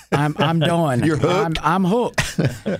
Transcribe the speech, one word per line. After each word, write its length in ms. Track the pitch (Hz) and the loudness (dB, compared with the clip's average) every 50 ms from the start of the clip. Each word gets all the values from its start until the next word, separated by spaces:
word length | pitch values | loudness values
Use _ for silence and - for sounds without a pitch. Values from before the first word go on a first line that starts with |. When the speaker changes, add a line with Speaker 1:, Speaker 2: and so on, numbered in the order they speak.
| - _ | -6 _
Speaker 1:
I'm, 240 | - 143 147 151 151 | 0 0 0 0 0
I'm 220 | - 143 156 170 165 | 0 0 0 2 2
Speaker 2:
<laughs> 0 | |
Speaker 1:
done. 440 | 151 175 170 170 165 143 127 120 - | 2 2 2 2 2 0 0 2 2
Speaker 2:
You're 140 | 160 156 | 0 2
hooked? 420 | 127 147 165 180 190 208 165 160 - | 2 2 2 2 0 0 -2 -2 -2
Speaker 1:
I'm, 220 | - 151 170 196 190 | -2 0 0 2 2
I'm 80 | 175 | 2
hooked." 480 | 208 247 233 165 - - - - - - 135 131 - - - - 87 | 0 0 0 -2 -2 -4 -6 -4 -2 -2 -2 -2 -4 -6 -6 -6 -4